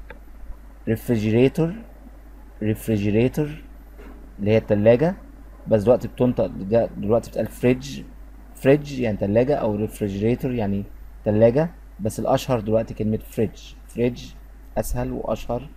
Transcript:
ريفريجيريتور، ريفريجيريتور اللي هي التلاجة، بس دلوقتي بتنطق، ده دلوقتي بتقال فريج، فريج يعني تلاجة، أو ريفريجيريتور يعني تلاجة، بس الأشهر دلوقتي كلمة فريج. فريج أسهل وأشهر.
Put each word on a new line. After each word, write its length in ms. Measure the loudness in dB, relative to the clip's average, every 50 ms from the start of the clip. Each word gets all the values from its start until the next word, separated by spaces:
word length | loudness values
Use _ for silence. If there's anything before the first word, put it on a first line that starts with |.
| -18 -18 -20 -20 -20 -20 -18 -18 -14 -14 -14 -16 -16 -20 -20 -10 -4
ريفريجيريتور، 880 | -2 -2 -2 0 -2 0 0 2 2 4 4 4 4 4 2 -2 -2 -2 -8 -14 -18 -20 -20 -20 -20 -20 -20 -20 -20 -20 -20 -20 -20 -12 -6 -2
ريفريجيريتور 1000 | -2 -2 -2 -2 -2 0 0 0 2 2 4 2 2 0 -2 -4 -4 -6 -12 -16 -20 -20 -20 -20 -20 -20 -18 -18 -18 -18 -18 -20 -18 -10 -4
اللي 120 | 0 2
هي 60 | 2
التلاجة، 580 | 2 4 2 0 4 6 6 6 6 4 0 0 -4 -12 -18 -20 -20 -20 -20 -20 -16 0
بس 160 | 0 2 4 6
دلوقتي 240 | 4 4 4 2
بتنطق، 380 | -6 -2 0 0 2 2 0 -2
ده 400 | -2 -4 -8 -4 2 2 2 2
دلوقتي 440 | 0 -4 -6 0 0 0 0 0 -2
بتقال 180 | -4 -4 -4
فريج، 560 | -4 -4 0 2 2 2 2 -2 -10 -12 -12 -14 -16 -18 -20 -20 -20 -20 -20 -20 -20 -14
فريج 440 | 0 4 4 4 4 2 -6 -6 -4
يعني 180 | -2 -2 0
تلاجة، 380 | -2 0 2 4 2 4 2 0
أو 200 | 0 0 -2 0
ريفريجيريتور 760 | -2 -2 -4 -4 -4 -4 -4 -2 0 0 0 0 0 -2 -4
يعني 320 | -2 -2 -2 -2 -2 -4 -4 -8 -14 -16 -18 -18 -18 -4 -2
تلاجة، 440 | 0 4 6 6 6 6 4 0 0 -4 -12 -20 -20 -12 -6
بس 200 | -6 -6 -4 -2
الأشهر 400 | 0 0 0 0 0 -2 -2 -2
دلوقتي 340 | 0 0 0 0 0 -2 -6
كلمة 240 | -4 -2 -2 -2
فريج. 560 | -4 -6 -8 -2 -2 -2 -2 -4 -10 -18 -18 -20 -20 -20
فريج 460 | -12 -4 -2 0 0 -2 -4 -12 -16 -18 -20 -20 -20 -20 -20 -20 -8 -6
أسهل 340 | -6 -4 -2 -4 -4 -4 -4
وأشهر. 580 | -6 -6 -4 -4 -4 -6 -4 -6 -6 -6 -6 -10 -18